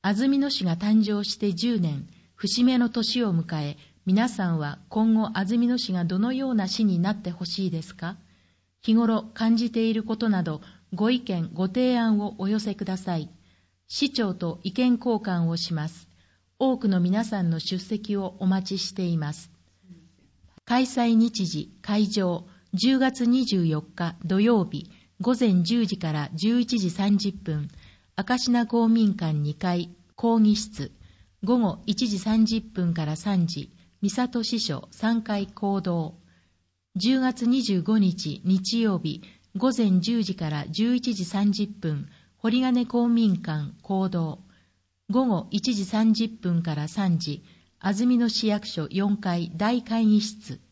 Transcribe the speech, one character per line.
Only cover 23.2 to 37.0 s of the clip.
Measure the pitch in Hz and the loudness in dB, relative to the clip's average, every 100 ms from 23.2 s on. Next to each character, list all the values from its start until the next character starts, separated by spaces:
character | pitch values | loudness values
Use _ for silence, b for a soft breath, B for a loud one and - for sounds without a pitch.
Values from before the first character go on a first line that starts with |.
| 240 | 2
二 | 254 240 | 2 2
十 | 190 | 2
四 | 170 151 | 2 0
日 | - - 170 165 165 | -6 -8 -6 -6 -2
土 | 190 | 2
曜 | 220 226 170 | 4 4 2
日、 | 143 B B B _ | -6 B B B _
午 | 196 | -2
前 | 247 240 180 | 2 4 4
十 | 170 233 214 | 4 2 0
時 | - | -2
か | 165 | -4
ら | 151 143 | -4 -4
十 | 160 202 240 | -2 2 2
一 | 240 233 | 2 0
時 | 185 | 0
三 | 170 202 202 | 0 2 2
十 | 202 | 0
分、 | 190 - 151 143 b b b b - | -4 -6 -6 -6 b b b b -8
明 | 202 247 247 | -2 -2 2
科 | 240 233 | 0 2
公 | 233 226 | 2 4
民 | 226 214 | 4 2
館 | 190 160 | 2 -2
二 | 151 147 | -2 -2
階、 | 151 185 175 175 - _ | -2 -2 -2 -4 -12 _
講 | - 233 226 | -2 2 4
義 | 214 208 | 4 4
室、 | - - 139 - b b b _ | -2 -10 -12 -12 b b b _
午 | 196 247 | 0 2
後 | 208 - - | 2 -2 -4
一 | 196 247 | -2 -2
時 | 196 | -2
三 | 214 220 | 0 2
十 | 220 226 | 4 2
分 | 220 185 175 | -4 -2 -2
か | 170 151 | 0 -4
ら | 156 | -4
三 | 208 190 165 | 0 0 0
時、 | 143 135 b b b | -2 -12 b b b
三 | 202 220 247 | -4 -2 -2
郷 | 240 | -2
支 | 220 226 | -2 -4
所 | - 139 - | -4 -6 -10
三 | - 220 233 | -4 0 0
階 | 220 202 196 | -2 -4 -4
講 | - 202 196 | -4 -2 -2
堂。 | 180 170 160 - b b b b _ _ _ | 0 -2 -4 -10 b b b b _ _ _
十 | 190 | -2